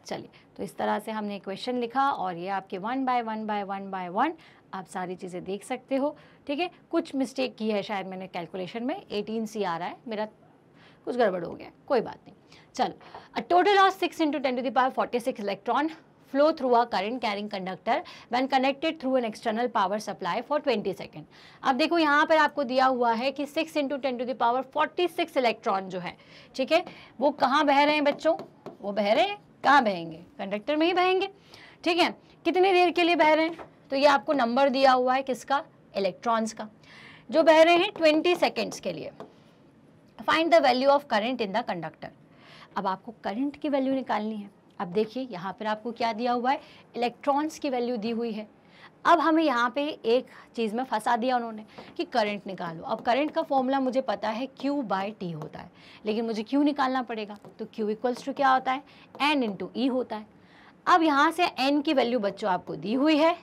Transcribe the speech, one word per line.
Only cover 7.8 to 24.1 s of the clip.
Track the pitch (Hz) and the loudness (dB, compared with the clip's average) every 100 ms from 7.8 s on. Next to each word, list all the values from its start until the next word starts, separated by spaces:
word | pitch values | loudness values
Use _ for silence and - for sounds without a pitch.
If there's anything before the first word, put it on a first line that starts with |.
शायद | 190 196 185 | -2 -6 -6
मैंने | 185 185 | -10 -10
कैलकुलेशन | 185 165 190 180 233 | -10 -10 -8 -8 -6
में, | 247 381 - | -6 -8 -6
एटीन | 208 214 226 214 | -8 -4 -6 -6
सी | 220 | -4
आ | 185 170 | -4 -4
रहा | 185 | -6
है | 349 240 | -10 -10
मेरा, | 208 214 _ - _ _ _ - - - | -6 -6 _ -20 _ _ _ -20 -16 -8
कुछ | 247 | 2
गड़बड़ | 214 185 170 | 2 2 -8
हो | |
गया, | - - _ - | -12 -16 _ 0
कोई | 254 | 0
बात | 170 - - | 0 -10 -20
नहीं। | - _ - - - | -20 _ -20 -14 -4
चलो, | 190 - - - - 254 | -4 -4 -18 -20 -10 -8
a | |
total | - 349 359 403 | 2 4 6 6
of | 381 381 | 4 2
six | 339 - | -6 0
into | 311 294 | -2 0
ten | 262 254 | -2 -2
to | |
the | 247 | 0
power | 254 262 | 2 0
forty-six | 254 196 240 262 247 | 0 -2 -2 -4 -4
electron | 202 196 - 240 320 - _ _ - | -6 -4 -2 0 0 -6 _ _ -4
flow | 269 302 | 2 4
through | 311 247 233 | 4 2 4
a | 233 | 4
current | 208 214 254 | 0 -2 -4
carrying | 220 202 208 | -4 -4 -6
conductor | 196 180 185 - 285 - - - | -6 -8 -6 -2 -2 -4 -18 -4
when | 240 262 | -2 2
connected | - 269 277 320 320 | 2 2 0 -4 -4
through | 262 262 | 0 0
an | 226 | 0
external | 214 233 214 247 220 | -4 -4 -2 -2 0
power | 185 214 | 0 -2
supply | 214 185 180 202 | -6 -6 -4 -4
for | 254 294 | -2 -2
twenty | 294 220 190 | 0 0 -2
second। | 175 156 156 151 - - - | -6 -10 -16 -20 -20 -20 -4
अब | - 254 | -2 2
देखो | 311 339 | 2 2
यहाँ | 302 294 311 | 4 4 4
पर | 311 | 4
आपको | 294 294 | 4 0
दिया | 247 254 262 | -2 2 2
हुआ | 247 240 | 2 2
है | 226 269 | 2 -2
कि | 269 285 | -4 -6
six | 320 320 302 | -4 -2 -2
into | 269 285 | -2 -2
ten | 269 | -4